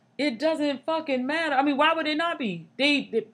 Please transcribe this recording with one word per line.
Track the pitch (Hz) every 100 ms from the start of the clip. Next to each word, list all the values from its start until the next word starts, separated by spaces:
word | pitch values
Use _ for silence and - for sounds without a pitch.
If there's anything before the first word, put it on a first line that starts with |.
| _ -
It | 294 220
doesn't | 311 320 294 277 -
fucking | 320 320 262 254
matter. | 311 320 269
I |
mean, | 285 269
why | 302
would | 330 302
they |
not | 302 339 320
be? | 233 170 160 -
They, | 285 285 -
they | 226 -